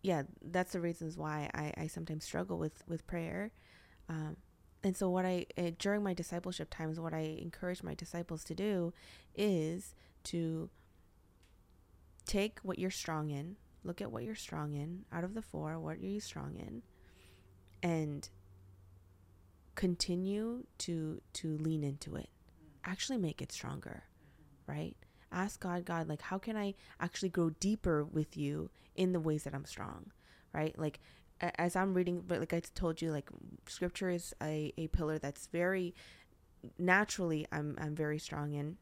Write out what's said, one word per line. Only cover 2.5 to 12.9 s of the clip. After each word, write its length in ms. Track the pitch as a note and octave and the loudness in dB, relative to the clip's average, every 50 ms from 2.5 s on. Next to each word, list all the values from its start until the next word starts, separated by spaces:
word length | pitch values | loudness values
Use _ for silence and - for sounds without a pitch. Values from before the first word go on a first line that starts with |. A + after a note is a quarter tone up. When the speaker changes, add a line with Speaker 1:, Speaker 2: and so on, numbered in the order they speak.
| F3 | 0
Speaker 1:
with, 260 | E3+ D#3+ D#3 - - - | 0 -2 -2 -4 -6 -8
with 180 | - E3 D#3+ - | -6 -6 -6 -4
prayer. 440 | - F#3 E3+ E3 D#3+ D#3 F#3 G#3 A3 - - - - - - - - - - - - | -4 -4 -2 -2 -2 -2 -4 -4 -6 -8 -14 -20 -20 -20 -20 -20 -20 -20 -16 -8 -6
Um, 280 | D#3+ D#3 D#3 D3+ D#3 - - - - _ - - - - - | -4 -4 -4 -4 -6 -10 -14 -20 -20 _ -20 -20 -14 2 2
and 120 | G3 F#3 | 2 4
so 140 | - G3 F#3 | 6 4 4
what 160 | F3+ F#3 F#3 | 6 4 4
I, 200 | F#3 F#3 F3+ - - - | 4 2 2 0 -2 -2
uh, 140 | - F3+ E3+ E3+ - | 0 0 0 0 2
during 240 | - G3+ G#3 G#3+ G#3 | 2 4 4 4 4
my 100 | G3 F3+ | 2 0
discipleship 560 | E3+ F3 - - - - F#3 F3 - D#3 - | 0 -2 -2 -4 -4 -4 -4 -4 -4 -4 -6
times, 300 | - - D#3+ D#3 D#3 E3+ | -4 -4 -2 -2 -2 -2
what 140 | E3 E3 D#3+ | -2 -2 0
I 240 | D#3+ D#3 D#3 D#3 - | 0 0 -2 -2 -4
encourage 420 | - E3+ - - - F3+ F3+ - F#3 | -6 -8 -6 -4 -4 -4 -2 -2 -4
my 100 | E3 D#3 | -6 -6
disciples 500 | E3 E3+ - - E3+ E3+ - E3 D#3+ - | -6 -6 -6 -4 -4 -4 -4 -6 -8 -6
to 100 | - E3 | -6 -2
do 380 | E3 G3 G#3+ G3+ F3+ E3+ E3+ - - - - - - - - - | 0 2 2 4 4 2 0 -2 -6 -18 -20 -20 -20 -20 -10 0
is 580 | - G3+ G#3+ F#3+ E3 D#3 D#3 E3+ F#3 - - - - - - - - - | 2 4 6 6 4 4 2 0 -4 -6 -10 -16 -18 -20 -20 -20 -12 -8
to 440 | - - E3+ E3 D#3+ D#3+ D#3+ E3 F3 - - - - - - - - - - - - - - - - - - - - - - - - - - - - - - - | -4 0 0 0 0 0 -2 -4 -6 -10 -18 -20 -20 -20 -20 -20 -20 -20 -20 -20 -20 -20 -20 -20 -20 -20 -20 -20 -20 -20 -20 -20 -20 -20 -20 -20 -20 -20 -10 -2
take 340 | - - G3+ G3+ A3 - - - | 2 4 4 4 2 0 -4 -4
what 160 | F#3+ - - | -4 -2 0
you're 120 | F3+ F#3 | 0 0